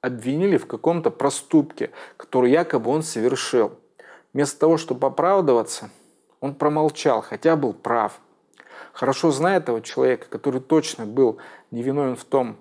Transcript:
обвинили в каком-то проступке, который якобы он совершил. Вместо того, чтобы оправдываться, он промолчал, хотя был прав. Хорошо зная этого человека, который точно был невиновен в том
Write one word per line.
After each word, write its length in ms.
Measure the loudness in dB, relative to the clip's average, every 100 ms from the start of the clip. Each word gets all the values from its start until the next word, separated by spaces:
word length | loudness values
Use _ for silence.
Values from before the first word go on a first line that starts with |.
обвинили 560 | -6 -6 -4 0 2 2
в 100 | 0
каком-то 440 | -4 -2 0 -2
проступке, 800 | 0 -4 -4 2 2 2 -4 -10 -10 -20 _
который 340 | -4 2 4
якобы 400 | 4 2 -2 0
он 120 | -2
совершил. 720 | -2 -2 0 -2 0 2 0 -2 _ _ -20 -20 _
Вместо 260 | -4 -4 2
того, 200 | 2 2
чтобы 280 | 0 -2 -2
оправдываться, 800 | 0 2 2 4 2 2 -8 -12 -20 _ _ _ _
он 140 | -10
промолчал, 680 | -2 0 2 0 0 0 0
хотя 340 | -2 -2 2
был 200 | 2 0
прав. 440 | -4 -2 0 0 -4 _ _ _ _ -20 -20 -20
Хорошо 360 | -4 -2 0 0
зная 280 | 2 0 0
этого 240 | -2 -6
человека, 440 | -6 0 0 0 -4
который 320 | -6 -4 -4
точно 420 | 2 0 0 -8
был 320 | -6 2 2 0 -12 -20 _
невиновен 460 | -6 -4 -2 -2 -6
в 80 |
том 320 | -2 -2 -2 -8